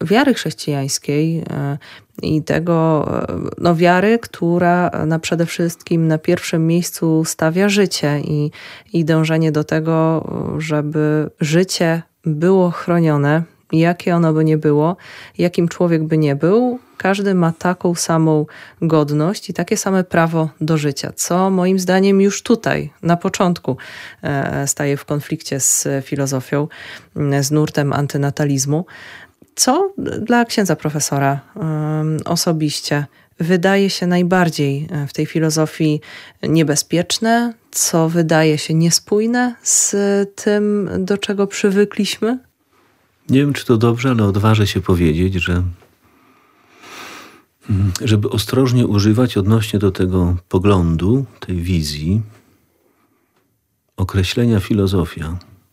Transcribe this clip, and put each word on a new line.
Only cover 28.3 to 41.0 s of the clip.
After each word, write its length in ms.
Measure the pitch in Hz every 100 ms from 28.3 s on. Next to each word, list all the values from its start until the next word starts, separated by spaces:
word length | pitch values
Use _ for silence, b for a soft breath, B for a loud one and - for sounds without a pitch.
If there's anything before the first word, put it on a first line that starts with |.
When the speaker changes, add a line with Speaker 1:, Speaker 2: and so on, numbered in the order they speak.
| - 147 139 139 151 185 B B B B _ _
Speaker 1:
Co 380 | - - 294 392 392 - -
dla 220 | 220 240
księdza 320 | 233 - 190 151
profesora, 640 | 156 151 - 139 139 139 - -
em, 600 | 160 151 151 156 156 156
osobiście 840 | - 170 - 160 151 - - 147 143 b b -
wydaje 520 | 170 185 190 196 196
się 160 | - 180
najbardziej, 800 | 180 175 185 175 - 143 139 156
e, 160 | 165 143
w 60 |
tej 140 | - 151
filozofii 760 | 165 160 156 156 - 156 151 B B B B
niebezpieczne, 1120 | - 160 151 147 - 170 175 - 226 233 240 233 _
co 380 | - - 170 160
wydaje 500 | 170 160 160 160 151
się 160 | -
niespójne 800 | 160 170 - - 208 226 247 247 240
z 340 | - - - 202 202 202 202 -
tym, 460 | - 208 208 208 185
do 200 | 180